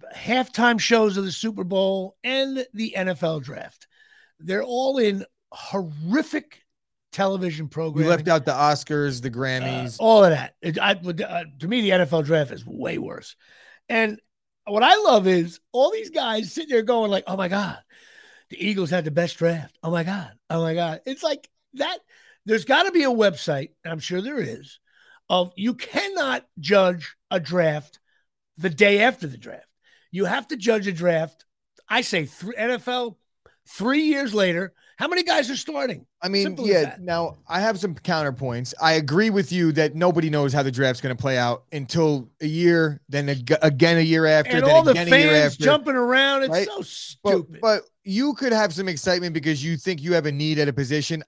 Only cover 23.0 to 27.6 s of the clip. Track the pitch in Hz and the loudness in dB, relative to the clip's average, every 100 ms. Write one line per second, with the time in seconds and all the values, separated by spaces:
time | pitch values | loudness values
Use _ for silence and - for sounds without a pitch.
23 | 277 233 202 143 - 139 - _ 165 160 | 2 4 2 0 -4 -4 -6 _ -12 -10
24 | 143 180 233 285 139 104 - - _ _ | -6 -6 -4 -6 -6 -8 -16 -20 _ _
25 | _ _ - 185 180 190 226 240 - 294 | _ _ -2 0 0 -4 -6 -6 -6 -4
26 | 392 381 277 247 - - 143 202 185 175 | -4 -2 -2 -4 -8 -10 2 4 4 0
27 | - - - 190 143 180 | -8 -18 -6 -6 -2 0